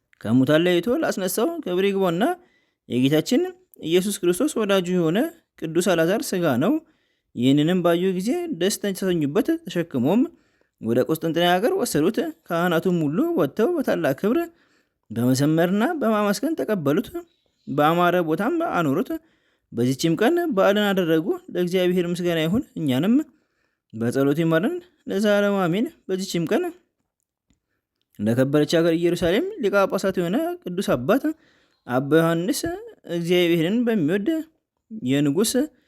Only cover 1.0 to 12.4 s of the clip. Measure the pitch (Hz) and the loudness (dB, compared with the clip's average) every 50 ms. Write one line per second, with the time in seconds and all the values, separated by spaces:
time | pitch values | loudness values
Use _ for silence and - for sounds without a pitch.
1 | 320 - 202 - 185 185 - - 226 320 - 330 - 190 180 180 190 202 196 196 | 0 -2 -2 -2 -2 -4 -2 0 -2 -2 -2 -4 -6 -4 -2 0 0 0 0 0
2 | 190 180 165 170 220 339 359 359 - _ _ _ _ _ _ _ _ - 113 123 | 0 0 0 0 0 0 -2 -4 -8 _ _ _ _ _ _ _ _ -4 -2 2
3 | 127 135 151 156 160 - 247 269 359 370 370 - _ _ _ - - 160 165 180 | 2 4 4 2 2 2 0 0 0 -2 -6 -14 _ _ _ -12 -6 0 2 2
4 | 180 208 196 - - 175 180 180 247 302 - 233 220 196 202 190 180 175 185 180 | 2 2 -4 -2 0 0 0 2 0 -2 0 -2 0 2 2 0 2 0 0 2
5 | 170 156 160 208 294 330 - - _ _ _ - - 165 160 165 185 208 180 160 | 2 2 2 0 0 -2 -4 -12 _ _ _ -12 -10 -4 -2 0 2 2 2 2
6 | 165 165 190 240 - - - 185 170 156 127 117 143 196 302 320 - _ _ _ | 2 2 0 -2 -2 -4 -4 -2 0 0 2 2 2 0 0 -2 -4 _ _ _
7 | _ _ _ _ _ _ _ 113 120 131 139 147 147 160 185 185 165 175 170 175 | _ _ _ _ _ _ _ 0 2 2 4 4 4 2 2 2 2 2 2 2
8 | 180 190 190 180 185 226 302 359 349 339 269 160 175 196 214 - - 202 190 - | 0 0 -2 -2 -2 -2 -2 -2 -4 -6 -4 -2 -2 -2 -2 -2 -4 -6 -6 -4
9 | 202 190 180 170 147 139 147 202 - - 330 330 - - - 175 165 - - 127 | -2 -2 0 0 0 0 0 -2 0 0 -2 -4 -4 -6 -6 -4 -4 -4 -2 -2
10 | 117 139 185 233 269 339 - _ _ _ _ _ _ _ _ _ - 110 117 127 | 0 2 2 2 2 0 -2 _ _ _ _ _ _ _ _ _ -6 -2 0 0
11 | 127 - 156 156 - 170 151 165 175 175 180 185 196 262 392 - 247 - - 147 | 2 0 0 -2 -2 -2 0 0 2 2 2 2 2 0 0 0 -2 -2 0 0
12 | 151 180 220 - 294 330 311 - | 0 0 0 -2 -4 -4 -6 -10